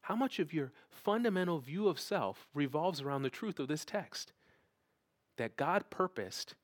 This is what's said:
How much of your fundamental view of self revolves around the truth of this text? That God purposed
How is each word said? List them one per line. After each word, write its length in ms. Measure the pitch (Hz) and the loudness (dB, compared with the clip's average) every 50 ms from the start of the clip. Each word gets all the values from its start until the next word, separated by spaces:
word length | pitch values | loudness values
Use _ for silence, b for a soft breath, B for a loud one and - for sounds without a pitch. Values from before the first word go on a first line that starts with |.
| - | -4
How 120 | - 185 | -2 0
much 240 | 226 262 254 - - | 0 0 0 2 0
of 140 | 180 151 160 | -2 0 0
your 180 | 156 143 127 B B B B | -2 -2 -2 B B B B
fundamental 680 | - - - - 202 226 240 233 202 185 185 180 175 160 | -20 -4 0 2 2 4 4 2 2 2 2 2 0 -2
view 280 | 131 123 147 185 214 202 | -2 -4 -4 2 4 4
of 100 | 165 - | 2 2
self 480 | - - 202 190 127 95 98 - - - _ | -2 -2 0 2 2 0 -2 -4 -12 -10 _
revolves 480 | 143 143 139 139 151 160 185 185 139 | 0 0 2 2 2 2 2 0 0
around 220 | 139 139 139 139 135 | -2 0 0 0 0
the 80 | 131 | 0
truth 280 | - - - 220 175 - | -2 -2 -6 -6 -2 -4
of 100 | 143 131 | -2 -2
this 180 | 151 151 - | -2 -4 -4
text? 480 | - - 208 180 - - - - - - b b b b b b b b b b b b b b _ _ _ _ _ _ - | -4 -4 -4 -4 -4 -8 -12 -12 -12 -14 b b b b b b b b b b b b b b _ _ _ _ _ _ -6
That 180 | 120 113 - | -6 -6 -2
God 320 | - 139 151 175 202 - - | -2 0 2 2 2 0 -2
purposed 680 | - - 185 180 185 - 104 92 - - - - - _ | -2 0 0 0 0 -4 -6 -6 -6 -8 -10 -10 -12 _